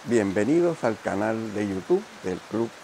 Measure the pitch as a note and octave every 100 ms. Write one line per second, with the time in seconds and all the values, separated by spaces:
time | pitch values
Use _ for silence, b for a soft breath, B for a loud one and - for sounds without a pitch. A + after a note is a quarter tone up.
0 | - A#2 G2+ F#2+ G#2+ D#3+ F3 D#3+ B2 G#2+
1 | - G2 G#2+ A2+ A2+ G#2 G#2+ F#2+ F2+ F#3
2 | A3 - F#2 F#2 - G#2+ A#2 -